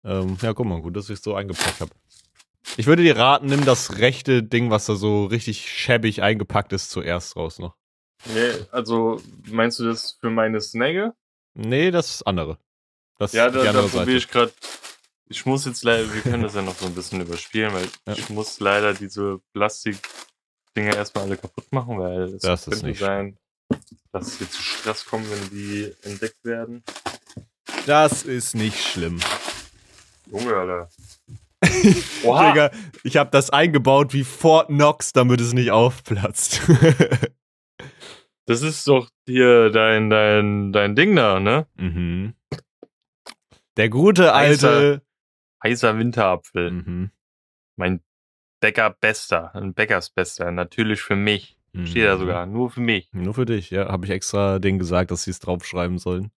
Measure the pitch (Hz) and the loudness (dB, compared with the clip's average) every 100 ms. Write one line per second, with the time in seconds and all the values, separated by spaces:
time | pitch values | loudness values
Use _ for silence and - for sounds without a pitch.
0 | 98 95 92 92 113 104 117 85 80 95 | -4 -4 -4 -4 -4 -2 -4 -4 -8 -10
1 | 101 104 - 98 98 87 95 - 78 _ | -10 -12 -8 -6 -6 -4 -4 -4 -12 _
2 | _ _ _ _ _ _ - - 113 170 | _ _ _ _ _ _ -14 -4 2 6
3 | 170 113 123 143 139 139 135 127 - 98 | 6 6 4 4 2 2 2 2 0 0
4 | 120 127 - 127 110 120 120 107 - 104 | 0 0 0 0 2 -2 0 0 0 -2
5 | 107 104 101 117 113 104 - - - 120 | 0 0 -2 -4 -6 -10 -10 -8 0 0
6 | 110 104 101 110 101 104 - 98 - - | 0 0 0 0 -2 -4 -2 -8 -6 -8
7 | - 87 - - 82 - 90 _ _ _ | -6 -6 -8 -10 -10 -10 -14 _ _ _
8 | _ _ 117 110 120 90 95 127 113 117 | _ _ -6 -2 -2 -2 -8 -8 -2 0
9 | 113 113 - - - 113 117 117 117 113 | 0 -4 -10 -20 -8 -2 -2 0 -6 -6
10 | - - 117 113 110 107 107 113 131 175 | -10 -8 -4 -2 -2 -2 -6 -4 -2 -2
11 | 220 - _ _ _ - 110 127 175 175 | -6 -8 _ _ _ -12 -4 0 0 0
12 | - - - 92 76 80 _ _ _ _ | -4 -6 -4 -4 -4 -10 _ _ _ _
13 | _ _ 104 113 120 131 127 104 101 - | _ _ -4 2 2 2 2 2 0 0
14 | 123 127 - 120 117 _ - - - - | 0 0 0 0 0 _ -18 -18 -20 -20
15 | _ _ _ - 127 135 139 120 120 117 | _ _ _ -8 -4 -2 -4 -4 0 0
16 | 110 107 127 120 110 101 95 90 92 87 | 0 -4 -4 -2 -2 -4 -6 -6 -8 -8
17 | 90 92 87 85 - 110 107 95 90 - | -10 -8 -8 -10 -8 -4 -4 -4 -8 -10
18 | - 101 - 107 107 - 101 104 104 98 | -12 -10 -8 -8 -10 -4 0 2 0 -2
19 | 101 101 101 95 _ 101 104 - 113 101 | -8 -6 -6 -6 _ -4 -4 -2 -8 -8
20 | - - - _ _ _ _ - 104 101 | -14 -20 -20 _ _ _ _ -6 -4 -4
21 | 104 104 98 95 - - _ 135 120 107 | -4 -8 -6 -8 -10 -18 _ -6 -6 -8
22 | 90 92 92 95 92 87 - 104 - 101 | -6 -6 -8 -6 -4 -4 -4 -8 -6 -6
23 | 98 98 101 101 _ _ _ - _ - | -4 -4 -6 -14 _ _ _ -8 _ -20
24 | _ 95 87 - 95 - - - 110 107 | _ -12 -10 -12 -12 -10 -8 -8 -8 -8
25 | - 113 107 104 98 101 101 101 104 - | -8 -8 -8 -10 -10 -12 -8 -8 -8 -14
26 | 101 101 110 _ 120 117 113 120 - - | -16 -10 -10 _ -10 -10 -10 -14 -18 -14
27 | - - _ - - _ - - - 147 | -14 -14 _ -20 -20 _ -14 -10 2 4
28 | 151 - 139 127 - 117 107 - - - | 4 2 -6 -8 -6 -4 -4 -4 -6 -4
29 | 85 85 - - - - - _ _ _ | -6 -4 -6 -6 -10 -14 -18 _ _ _
30 | _ _ _ 101 120 101 90 90 85 _ | _ _ _ -8 -4 -2 -2 -6 -10 _
31 | - _ _ - _ _ 175 359 196 - | -20 _ _ -20 _ _ 0 4 4 4
32 | - - 226 135 208 151 147 - 185 - | 0 -2 2 6 6 6 2 0 -20 -10
33 | 127 147 143 139 127 139 170 147 131 139 | 0 2 4 2 4 2 4 4 4 4
34 | 143 139 131 - 165 160 - 143 147 143 | 4 -2 -4 2 6 6 4 4 4 2
35 | - 135 123 123 120 123 120 107 120 - | 0 4 4 4 2 0 4 6 4 2
36 | - 104 98 - - - - 131 165 127 | -6 -4 -4 -4 -4 -2 4 6 6 6
37 | - 123 - _ _ _ _ _ - _ | 2 2 -2 _ _ _ _ _ -20 _
38 | - - _ _ - 117 151 151 - 135 | -20 -20 _ _ -2 -2 0 -4 2 2
39 | 120 _ - 127 123 120 110 110 110 110 | 2 _ -2 4 8 8 8 6 4 4
40 | 107 107 107 107 104 101 101 104 101 104 | 4 4 6 4 2 0 2 2 2 4
41 | 196 185 113 95 98 135 156 - 92 82 | 4 6 4 4 2 0 -2 -6 -6 -4
42 | 85 87 101 - _ - _ _ - _ | -4 -4 -6 -12 _ -16 _ _ -20 _
43 | _ _ - _ _ _ _ - 110 117 | _ _ -20 _ _ _ _ 0 0 4
44 | 185 180 170 127 147 147 135 143 143 143 | 4 8 6 6 6 6 6 6 4 2
45 | _ _ _ _ _ _ 110 120 117 110 | _ _ _ _ _ _ -4 2 2 2
46 | 117 120 98 90 _ 90 87 90 85 87 | 0 2 0 0 _ -4 -4 -4 -8 -6
47 | 95 _ _ _ _ _ _ - 90 92 | -8 _ _ _ _ _ _ -4 -2 -2
48 | _ _ _ _ _ _ 107 113 110 - | _ _ _ _ _ _ 0 2 0 0
49 | 110 110 - 85 85 101 98 90 107 95 | -2 -2 -2 -4 -4 -10 -10 -4 -2 -2
50 | - - 87 - 87 87 87 - 110 104 | -2 -6 -6 -6 -6 -6 -6 -4 -2 -4
51 | - 98 104 104 - _ _ 92 87 87 | -2 -2 0 -2 -6 _ _ -10 -4 2
52 | 107 95 92 87 87 110 123 123 120 104 | 2 2 -2 -4 -6 -6 -6 -4 -2 -2
53 | - 98 92 113 120 110 92 92 95 95 | -4 -8 -6 -4 -2 -4 -4 -6 -4 -6
54 | 92 98 - 101 98 95 98 95 87 90 | -4 -6 -4 0 0 0 0 -2 0 0
55 | 90 87 - 90 - 90 - 90 87 90 | 0 -4 -6 -10 -6 -6 -6 -6 -4 -4
56 | 90 90 101 | -4 -6 -8